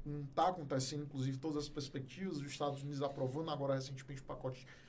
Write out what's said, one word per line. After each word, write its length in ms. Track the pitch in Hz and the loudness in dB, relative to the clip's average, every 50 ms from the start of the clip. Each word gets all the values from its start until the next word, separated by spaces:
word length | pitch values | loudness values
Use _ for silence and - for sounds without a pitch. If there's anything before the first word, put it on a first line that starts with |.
| - | -4
como 240 | 147 147 147 147 139 - | -4 -4 -4 -4 -2 4
tá 140 | - 160 180 | 6 6 6
acontecendo, 560 | 185 180 151 131 143 131 131 - 151 147 147 | 6 4 -2 0 2 2 2 2 0 -2 -4
inclusive 340 | 143 - 135 131 135 135 131 | -4 -2 0 0 2 0 0
todas 200 | 143 160 147 147 | 0 0 2 2
as 120 | 147 - | 0 0
perspectivas, 680 | - 151 135 - - - 131 - - 180 190 190 160 143 | -2 -4 -4 -4 -4 -6 -6 -6 -6 -4 -2 -2 0 -2
os 100 | 139 - | -2 -4
Estados 340 | - - 147 143 135 135 | -2 0 0 0 0 0
Unidos 220 | 139 143 147 139 143 | -2 -2 0 2 2
aprovando 480 | 139 - - 135 127 127 151 165 165 | 0 2 2 0 2 2 0 0 0
agora 240 | 151 139 143 135 135 | 2 2 4 4 4
recentemente 460 | 131 131 131 139 131 - - 143 131 | 4 2 -2 -6 -8 -8 -8 -8 -8
o 40 | - | -6
pacote 400 | - 143 - - 131 127 - - - - - - | -6 -8 -2 -2 -2 -2 -4 -10 -14 -16 -18 -18